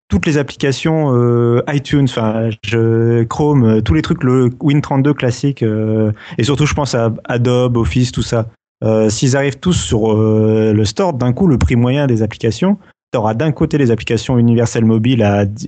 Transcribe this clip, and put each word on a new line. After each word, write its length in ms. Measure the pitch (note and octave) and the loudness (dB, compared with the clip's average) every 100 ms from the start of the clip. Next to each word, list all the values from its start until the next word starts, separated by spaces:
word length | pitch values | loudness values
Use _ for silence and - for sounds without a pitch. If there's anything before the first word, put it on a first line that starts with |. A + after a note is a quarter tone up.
| - | -4
toutes 160 | F#3 E3+ | -2 0
les 120 | D3 | -2
applications, 760 | C#3 - C#3 C3 D#3+ D#3+ D3 B2 | -2 -4 -4 -2 -2 0 0 2
euh, 480 | A#2+ A#2+ A#2+ A#2+ - | 2 2 2 0 0
iTunes, 360 | C#3+ - C#3+ C3+ | -4 0 0 0
enfin, 400 | B2 A2 A2+ A2+ A2 | 0 -2 -2 -4 -6
je, 600 | - A#2 A2+ A2+ A#2 A#2 | -4 0 2 2 2 0
Chrome, 400 | A2+ - D3 C#3+ | -2 -2 0 2
euh, 180 | A2+ A2 | 4 2
tous 120 | A2 | 2
les 80 | D#3 | 0
trucs, 220 | D3+ F3 | 0 -2
le 260 | B2+ C3 B2 B2 | 0 2 2 0
Win 200 | D3 C#3+ | 0 0
trente-deux 320 | - C#3 C#3 | 0 0 0
classique, 500 | C#3+ B2+ - C#3+ C3 | 0 -2 -2 -4 -2
euh, 480 | A2+ G#2+ A2 A2 G#2+ G#2+ - D3+ | -2 -2 -2 0 0 -2 -8 -4
et 60 | |
surtout, 220 | A2+ C#3 D3+ | -2 0 0
je 80 | |
pense 200 | - C3+ | -2 -2
à 200 | B2 A2+ A2 - | 0 -2 -4 -4
Adobe, 520 | B2 A#2+ B2 B2+ A#2 | -2 2 2 2 0
Office, 340 | A2+ B2+ B2 | 0 0 -2
tout 100 | - | -4
ça. 260 | A2+ A#2 A2+ _ _ - | -4 -4 -4 _ _ -6
Euh, 260 | A2 A2 A2 | 0 2 2
s'ils 260 | G#2+ C3+ C#3 | 0 0 0
arrivent 240 | C#3 C3 | -2 -2
tous 140 | F3+ | -2
sur, 380 | E3+ - A#2 A2 | -2 -2 -2 0
euh, 580 | G#2+ A2 A2 A2 A2 A2 G#2+ | 2 2 2 2 2 2 2
le 100 | G#2 | 0
store, 280 | - F#3+ | -2 -2
d'un 200 | B2+ B2 | 0 -2
coup, 140 | B2 F#3+ | 0 2
le 100 | B2+ | 2
prix 180 | - B2 | 2 2
moyen 300 | B2 C#3 C#3 | 0 0 0
des 160 | A2 | 0
applications, 560 | G#2+ - A2+ - F#3 G3+ - _ - | -2 -4 -4 0 -2 -2 -6 _ -6
t'auras 220 | B2 G#2+ | -2 -2
d'un 180 | A2+ D#3+ | -2 -2
côté 260 | - D#3+ D3 | -2 -2 0
les 120 | B2+ | 0
applications 460 | A#2 - A2+ - B2 | 0 -2 -4 0 2
universelles 480 | A#2 A#2 A#2 A#2+ A2+ | 2 2 0 0 2
mobiles 380 | A2+ A#2+ B2 | 2 2 2
à 220 | G#2 G2+ G2+ | 2 2 0
dix, 220 | G#2+ | -4